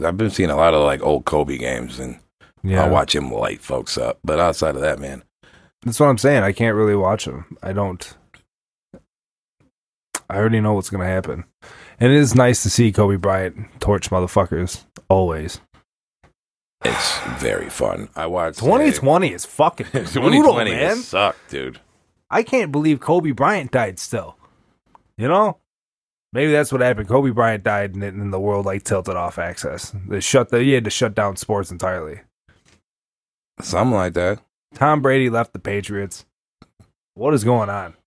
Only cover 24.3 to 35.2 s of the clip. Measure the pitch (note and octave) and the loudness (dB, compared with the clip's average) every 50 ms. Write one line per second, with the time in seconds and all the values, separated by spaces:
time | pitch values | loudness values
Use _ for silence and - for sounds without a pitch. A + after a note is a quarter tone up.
24.3 | - _ _ _ _ _ _ _ _ _ _ _ - - _ _ _ - A2 C3+ | -14 _ _ _ _ _ _ _ _ _ _ _ -20 -20 _ _ _ -6 -2 0
25.3 | E3+ G3 G#3+ G#3 D#3 - _ _ _ _ _ _ _ _ _ _ _ _ _ _ | 2 2 2 2 0 -4 _ _ _ _ _ _ _ _ _ _ _ _ _ _
26.3 | - B2 D3 D#3 D3 D3 D3 - C3+ C3 B2 B2+ A#2+ G#2 G#2 F#2 A#2 C3+ C#3 C3+ | -4 -2 0 2 4 2 2 2 0 2 2 2 0 0 0 0 2 2 2 2
27.3 | A2 A2+ A#2 A2+ A2 G#2 F#2 A2 G#2 G2+ G2+ G#2 F#2 G2 G2+ G2+ F#2 G2+ G2+ G2+ | 2 2 2 2 0 0 -2 -2 0 0 -2 -4 -6 -8 -8 -8 -8 -6 -6 -4
28.3 | F#2+ F#2+ G2 G#2 G2+ G2+ G2 F#2+ F#2+ G2+ - - G#2+ F#2+ F2+ F#2+ F#2 F2+ F2 F2 | -4 -2 0 0 0 0 -2 -2 -4 -4 -4 -2 -2 -2 -2 -2 -4 -4 -4 -6
29.3 | - F2 E2+ E2+ F2 - - C2 D2 E2+ - - - G2+ F#2 F#2+ G#2 G2 - - | -6 -6 -6 -6 -8 -8 -8 -8 -8 -8 -10 -12 -12 -12 -8 -6 -6 -4 0 2
30.3 | - C3 A#2+ - B2+ A#2+ B2+ C#3 C#3 B2 A2+ G#2 - - B2 A2 G2 - G#2 G2+ | 4 2 4 4 2 2 2 4 2 2 0 -2 -2 -2 -2 -2 0 0 -2 -2
31.3 | F#2+ - - - G#2+ G2+ F#2+ - F#2 E2+ - F#2 F#2 F2+ D#2+ D2+ D2 - - _ | -2 -4 -6 -4 -4 -4 -4 -6 -8 -6 -6 -4 -4 -4 -6 -10 -12 -14 -18 _
32.3 | _ _ _ _ _ _ _ _ _ _ _ _ _ _ _ _ _ _ _ _ | _ _ _ _ _ _ _ _ _ _ _ _ _ _ _ _ _ _ _ _
33.3 | _ _ _ _ _ - - - - F2 G#2+ B2+ A#2+ G2+ F#2 F2 E2 E2+ F2 F#2 | _ _ _ _ _ -16 -10 -4 -2 0 2 2 2 2 0 0 0 0 0 0
34.3 | G#2 - - _ _ _ _ _ - - C#3+ D3 D3+ D3+ C#3 C3+ C3 C3+ | -2 -4 -6 _ _ _ _ _ -4 0 2 2 4 4 2 2 4 4